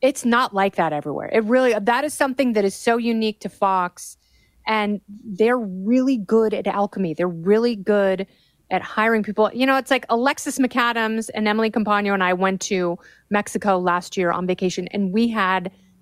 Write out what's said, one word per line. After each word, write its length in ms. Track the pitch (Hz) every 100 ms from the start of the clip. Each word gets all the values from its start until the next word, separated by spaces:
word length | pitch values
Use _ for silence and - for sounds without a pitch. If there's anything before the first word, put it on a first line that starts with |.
it's 220 | 262 - 240
not 280 | 240 254
like 220 | 196 196 -
that 180 | 165
everywhere. 360 | 151 147 143 -
It 100 | 220
really, 300 | 214 254 254 214
that 240 | 202 247
is 100 | 294
something 400 | - 277 262 254
that 120 | 214 196
is 100 | -
so 220 | 233 233
unique 420 | 233 226 214 208
to 80 | 190
Fox. 680 | - 196 185 180 - - - _ _ _ _ -
And 340 | 220 208 202 - 208 220
they're 320 | 185 220 247
really 600 | 208 185 196 254 262 247
good 360 | 185 220 220
at 140 | 214 202
alchemy. 480 | 202 202 190 180 156
They're 120 | 180
really 480 | 165 175 220 240 214
good 520 | 190 208 196 185 190 _ _ _ -
at 140 | 185
hiring 400 | - - 220 220
people. 260 | 208 208 214 240
You 100 | 262
know, 120 | 269
it's 120 | 254
like 160 | 262 -
Alexis 500 | 233 269 302 294 269
McAdams 720 | 254 247 240 233 220 220 220
and 140 | 214 214
Emily 240 | 214 220
Compagno 420 | 226 208 208 202
and 100 | 196
I 100 | 180
went 280 | 180 190 190
to 380 | - 185 175 175 - _ -
Mexico 480 | 202 202 208 208 185
last 360 | 180 175 - -
year 140 | 175
on 160 | 175 180
vacation, 420 | 180 185 185 180
and 220 | 202 190
we 160 | 208 233
had 420 | 220 185 190 180 - _ _